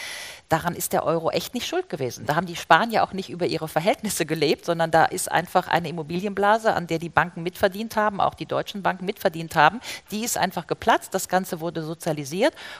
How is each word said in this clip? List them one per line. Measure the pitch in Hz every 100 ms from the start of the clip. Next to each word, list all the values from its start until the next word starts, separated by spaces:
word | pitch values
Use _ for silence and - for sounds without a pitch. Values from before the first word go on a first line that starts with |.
| - - - - -
Daran | 160 160
ist | - -
der | 185
Euro | - 165 160
echt | - -
nicht | 247 -
schuld | 349 370
gewesen. | 151 127 - 107
Da | 151
haben | 180
die | 170
Spanier | - 165 233 214
auch | -
nicht | 190 -
über | 175 175
ihre | 160 156
Verhältnisse | - 180 277 214 - 156
gelebt, | 160 147 - -
sondern | 170 165
da | 160 160
ist | - -
einfach | 147 180 185 175
eine | 165 165
Immobilienblase, | 170 151 175 208 196 202 226 220
an | - 170
der | 165
die | 170
Banken | - 170 170
mitverdient | 165 - 202 196 226 220
haben, | 214 202
auch | 139
die | - -
deutschen | 135 - 202
Banken | 175 190 185
mitverdient | - 196 160 165 165
haben, | 151 226 - - -
die | 208
ist | 233 -
einfach | 190 180 -
geplatzt. | 160 - 294 -
Das | 185 -
Ganze | 185 185 175
wurde | 170 165
sozialisiert | 156 170 175 151 139 175 285 - - -